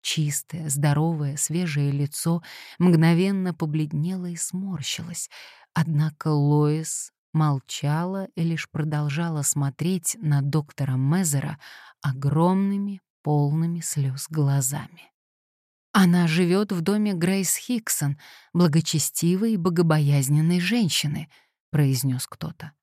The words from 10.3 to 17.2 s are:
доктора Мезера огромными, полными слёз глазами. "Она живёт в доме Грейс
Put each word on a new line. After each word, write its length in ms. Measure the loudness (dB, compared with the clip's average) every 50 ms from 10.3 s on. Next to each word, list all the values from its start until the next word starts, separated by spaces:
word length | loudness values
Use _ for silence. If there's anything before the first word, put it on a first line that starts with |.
| 0 2 0
доктора 540 | 0 0 -2 -2 -2 -6 -6 -4 -2 0
Мезера 600 | 0 2 2 2 2 0 0 0 -2 -2 -4 -8 -10 -14 -20 -20 -20 -20 -20 -20 _ -4
огромными, 960 | -4 -4 -2 -2 0 2 4 4 4 4 2 0 0 -2 -2 -4 -6 -8 -10 _ _ _ _ _
полными 580 | 0 2 2 2 2 0 0 0 -2 -2 -4
слёз 460 | -6 -6 -4 -2 -2 -2 -2 -6 -8 -8
глазами. 840 | -2 0 0 2 2 2 0 -2 -4 -6 -8 -10 -16 -20 -20 _ _ _ _ _ _ _ _ _ _ _ _ _ _ _ _ _ _
"Она 340 | 4 6 6 6 4 4
живёт 460 | 4 4 2 4 4 4 2 2 0 -2
в 100 | -4 -2
доме 320 | 0 0 0 0 -2 -2
Грейс 420 | 0